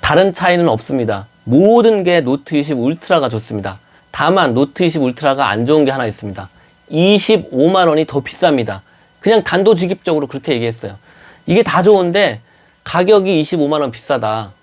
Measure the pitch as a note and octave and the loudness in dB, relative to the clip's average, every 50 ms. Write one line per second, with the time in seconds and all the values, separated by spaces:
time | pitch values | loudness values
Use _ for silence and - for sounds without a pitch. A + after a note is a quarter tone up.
0 | - - D3 E3 F#3+ G3 F3+ - F#3 F#3 F3+ F3 E3+ E3 A2+ G#2+ - - C3+ C3+ | -2 2 2 2 2 2 0 -2 0 0 2 2 2 0 0 -2 -4 -6 -4 -4
1 | A#2+ A2 G#2+ G2 G2 - _ _ _ A2 A#2 C#3+ F#3 G#3 A3+ A#3+ A#3 A3+ A3 G3+ | -2 -2 -4 -6 -8 -16 _ _ _ 2 2 4 6 6 4 6 4 4 2 2
2 | F#3 F3 F3 E3+ D3 B2 C3 C#3 C#3 - E3 D3 C#3+ D3+ D3+ B2+ A#2 B2+ D#3+ E3 | 0 2 0 0 0 0 -2 -4 -4 -4 -4 -4 -2 -2 -4 -2 -2 -4 -4 -6
3 | - - F#3 E3 C#3 A#2+ A2+ A2 A2 - A2 G#2 G2 G2 F#2+ G2+ _ _ _ _ | -4 -2 0 0 0 -2 -4 -6 -8 -8 -10 -8 -8 -8 -12 -14 _ _ _ _
4 | _ _ - - C#3+ D#3+ F#3 G3 F3 C#3 A#2 B2 C#3 C#3 - - F3+ E3+ D#3+ E3 | _ _ -8 -4 0 0 2 2 2 0 2 0 0 -2 -2 -2 -2 -2 0 0
5 | C#3 B2+ B2 - D3+ C#3+ C3+ C3+ C#3 - G2+ G#2+ A#2 B2 D3+ D#3 D3 C3 C3 C3+ | -2 -2 -4 -2 -2 -2 0 0 0 -2 -2 -2 0 2 2 2 2 2 0 -2
6 | B2 A2 G#2+ - - G#2 F#2+ F#2+ F#2+ F#2+ _ - _ _ _ _ _ _ - D#3 | -4 -6 -6 -8 -12 -12 -12 -12 -14 -16 _ -20 _ _ _ _ _ _ -2 0
7 | E3+ F#3+ G#3 G3+ G3+ - A3 G3 - - - B2+ C#3 E3+ F#3+ F#3+ F3+ E3+ D3+ D#3 | 2 4 4 2 2 2 0 0 0 -4 -2 0 2 2 4 2 2 2 2 0
8 | D#3+ - - C#3+ B2+ - - - - E3+ D3+ C3 A#2 A2 G2+ G2 - _ _ _ | -2 -2 -4 -6 -6 -6 -8 0 0 0 2 0 -2 -4 -8 -12 -14 _ _ _
9 | _ _ _ _ - G3 A3+ A3 - - - F3+ G3 G#3 A3 E3+ F#3 F3 F#3+ - | _ _ _ _ -2 2 2 2 0 0 -2 0 2 2 2 2 0 -4 -6 -6
10 | _ - E3 D3+ C#3+ B2+ - C#3 - - D3 A#2 A#2 A#2 A2+ A2+ - G2+ G2+ G#2 | _ -2 -2 -2 -2 -4 -8 -10 -6 -4 -4 -2 -2 -4 -6 -6 -12 -14 -14 -16
11 | _ _ - - - - - _ _ - E3+ G3+ A3+ - - F3+ F#3 G3+ G#3+ G3 | _ _ -20 -20 -20 -20 -20 _ _ 0 2 2 2 2 0 2 4 4 4 4
12 | F3+ F3 E3+ G3+ G3+ D#3+ A2+ A2 _ _ _ _ _ _ _ _ _ - - E3 | 2 0 0 0 0 0 -2 -6 _ _ _ _ _ _ _ _ _ -6 -2 -2
13 | F3+ F#3 G#3+ G#3 F#3+ F#3+ G3 D#3+ D3+ C#3+ - E3+ D3 C#3+ D#3 D3+ D3 C3 A2+ A#2 | 2 4 4 2 4 2 0 0 -2 -2 -2 -2 -2 0 0 -2 -2 -4 -6 -10
14 | - - C#3+ B2+ C3 B2+ G#2+ A2+ G#2+ F#2+ G2 _ | -6 -4 -4 -2 -2 -4 -4 -4 -6 -10 -16 _